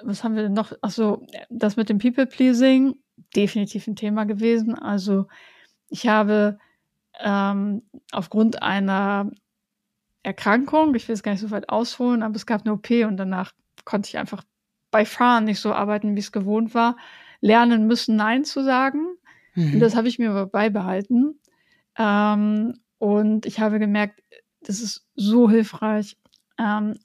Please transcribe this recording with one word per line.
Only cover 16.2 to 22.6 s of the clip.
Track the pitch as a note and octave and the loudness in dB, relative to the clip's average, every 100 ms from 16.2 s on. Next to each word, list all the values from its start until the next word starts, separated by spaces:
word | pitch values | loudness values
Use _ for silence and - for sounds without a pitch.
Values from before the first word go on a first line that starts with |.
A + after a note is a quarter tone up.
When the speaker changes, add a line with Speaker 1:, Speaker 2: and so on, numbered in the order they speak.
| G3+ | -4
Speaker 1:
gewohnt | G#3+ G3 G#3+ A3+ | -6 -2 -2 0
war, | A#3 A#3 A#3+ - - - - | 0 0 -2 -12 -20 -20 -2
lernen | G#3 A3+ A#3+ A3+ A3 | 4 6 6 4 2
müssen, | A#3 - A3 | 0 0 0
Nein | G#3+ B3+ D4 | 2 0 -2
zu | C#4 | -2
sagen. | C4+ B3+ C4+ C#4+ E4+ F4 _ _ _ | 0 2 0 -2 -6 -10 _ _ _
Speaker 2:
Mhm. | F3 D#3 C#3+ | -2 2 4
Speaker 1:
Und | |
das | A#3 A#3 | 4 2
habe | A#3+ | -2
ich | A#3+ | -2
mir | A3+ | -2
aber | G3 F#3+ | -2 -2
beibehalten. | G3+ A3 G3+ F#3 F#3+ G3+ A#3+ D4 D4+ _ _ _ _ _ - | 0 0 -2 -4 -4 0 2 2 -2 _ _ _ _ _ -2
Ähm, | G#3+ G#3 G#3 G#3 G#3 G#3+ | 2 2 2 2 0 0